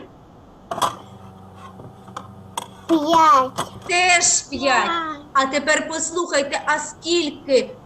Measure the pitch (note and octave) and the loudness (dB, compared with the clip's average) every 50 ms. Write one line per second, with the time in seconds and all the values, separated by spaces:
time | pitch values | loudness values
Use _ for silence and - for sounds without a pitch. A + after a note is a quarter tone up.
0 | - - - - - - - - - - - - - - - - - - - - | -8 -14 -20 -20 -20 -20 -20 -20 -20 -20 -20 -18 -14 -10 -6 -4 -4 -4 -4 -8
1 | - - - - - - - - - - - - - - - - - - - - | -16 -20 -20 -20 -20 -20 -20 -20 -20 -20 -20 -20 -20 -20 -18 -18 -20 -20 -20 -20
2 | - - - - - - - - - - - - - - - - - - E4 D#4 | -20 -16 -16 -16 -16 -16 -20 -20 -18 -14 -12 -12 -12 -14 -18 -8 -2 0 0 2
3 | D4 D#4 E4+ D#4+ D#4+ D#4 D4 C4+ C4 C4 - - - - - - - - F4 F4 | 2 4 4 6 8 8 6 6 4 2 -4 -8 -10 -10 -12 -12 -6 -2 0 2
4 | F4+ F#4 F4+ F4 F4 - - - - - C#4+ - C4+ C#4 B3+ A3+ G#3 G3 E4+ E4+ | 4 4 4 4 4 2 0 0 -2 -6 -6 -2 0 2 2 2 0 0 -2 -4
5 | D#4+ D#4 D4+ C#4+ - - - C4 C4+ C4+ C#4+ C#4+ C#4+ D#4 D4+ D4+ - D#4 D#4+ D#4+ | -4 -6 -8 -12 -8 -4 0 0 0 0 0 -2 0 0 0 0 0 -4 -6 -6
6 | - - - F4+ E4+ - D#4+ C#4 C#4 C#4+ D#4 - - D4 D4+ D4+ D4+ - - - | -6 -4 -4 -4 -4 -2 0 -2 -2 -2 -4 -4 -2 -2 -2 -2 -4 -8 -12 -8
7 | - D#4+ F4 E4+ D#4 C#4 - - - - C4+ A#3+ - - - - - | -4 -2 0 0 0 -2 -6 -8 -2 2 2 2 2 0 -8 -14 -10